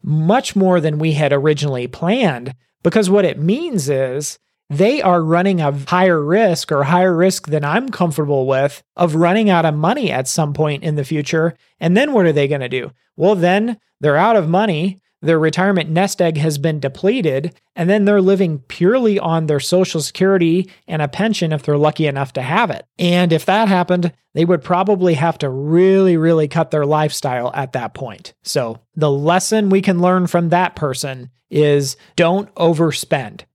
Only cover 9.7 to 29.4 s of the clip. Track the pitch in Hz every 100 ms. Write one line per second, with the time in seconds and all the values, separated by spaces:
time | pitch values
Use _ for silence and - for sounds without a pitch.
9.7 | 151 160 269 208 127 131 - 151 143 151
10.7 | 143 165 151 131 156 143 165 165 - _
11.7 | _ 165 185 294 254 175 147 139 143 127
12.7 | 127 120 _ _ - 170 202 175 190 226
13.7 | 226 _ _ 151 147 202 226 160 175 220
14.7 | 156 185 190 _ _ 151 165 160 151 190
15.7 | 190 156 160 196 - 170 156 160 147 151
16.7 | 151 135 135 190 254 170 135 160 - _
17.7 | - 170 208 202 208 185 196 185 147 _
18.7 | - 175 254 233 196 - 165 156 147 -
19.7 | 180 185 165 143 - 190 196 170 175 190
20.7 | - - 160 147 - 220 214 165 151 -
21.7 | 147 151 - 151 139 139 - 123 175 226
22.7 | - - - 175 175 180 160 - 196 226
23.7 | 185 175 180 170 - _ - 170 175 -
24.7 | 180 196 196 180 156 165 160 143 131 147
25.7 | 165 190 190 190 170 160 165 151 170 156
26.7 | 156 143 151 156 - 139 127 123 143 131
27.7 | 131 117 - 123 98 - _ - 147 117
28.7 | 113 _ - 151 139 151 180